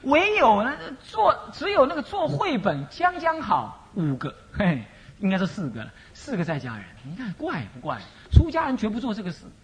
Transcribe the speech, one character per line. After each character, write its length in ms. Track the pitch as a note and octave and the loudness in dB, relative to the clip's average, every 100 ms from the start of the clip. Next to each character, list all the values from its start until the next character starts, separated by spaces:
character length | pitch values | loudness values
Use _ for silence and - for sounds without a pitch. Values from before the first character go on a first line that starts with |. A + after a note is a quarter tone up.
唯 340 | C4 D4 G4+ G#4 | 4 4 4 4
有 280 | C4 G#3 | 6 6
呢， 120 | A#3+ D4 - C4+ | 2 -4 -12 -14
做， 460 | - - F#4+ C#4+ - | -8 2 4 4 -4
只 180 | - G4 | -6 0
有 140 | G4+ C4 | 4 4
那 100 | D#4+ | 2
个 60 | |
做 260 | - G4 D#4+ | -4 -2 -2
绘 300 | C4+ G#4 B3+ | 0 0 0
本 300 | F#3+ C#3+ C3+ | 0 -2 -6
将 300 | - F4 F4+ | -2 -2 0
将 200 | E4 D#4+ | -2 -2
好 460 | G#3+ D#3 G#2+ - - | 0 0 -2 -12 -12
五 220 | - D#3 C3 | -2 -2 -2
个， 180 | D3 - - | -6 -10 -12
嘿， 320 | - F#3+ C#3 G#2 - - - | -2 0 0 -6 -20 -20 -4
应 100 | G3 | 0
该 80 | F#3+ | 0
是 80 | F#3+ | -2
四 240 | - D3+ | -4 -8
个 140 | A2 | -8
了， 100 | A2 - - | -12 -16 -20
四 220 | - - G#3+ | -18 -8 -4
个 80 | |
在 140 | E3 D3 | -2 -4
家 160 | B2+ A2 | -6 -12
人。 100 | F2+ - | -14 -18
你 120 | C3 F#3 | -16 -10
看 160 | A#3+ | -10
怪 300 | - D#4+ A3 G#2 | -8 -6 -6 -8
不 60 | - | -10
怪？ 220 | D3+ A#2+ - - - | -10 -10 -12 -20 4
出 180 | - E4 | 6 6
家 140 | D#4+ D#4 | 0 -2
人 100 | B3+ | -2
绝 140 | G#3+ | -2
不 100 | A3 | -2
做 140 | C4 | -4
这 80 | G#3 | -4
个 80 | F3+ | -6
事。 140 | - - - | -10 -16 -20